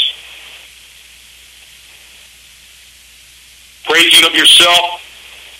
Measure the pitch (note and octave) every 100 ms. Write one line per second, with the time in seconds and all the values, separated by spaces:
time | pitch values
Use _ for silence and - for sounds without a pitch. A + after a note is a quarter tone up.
0 | - - - - - - - - - -
1 | - - - - - - - - - -
2 | - - - - - - - - - -
3 | - - - - - - - - - D#3+
4 | E3+ E3+ E3 D#3+ - - F3 F3 F3 -
5 | - - - - -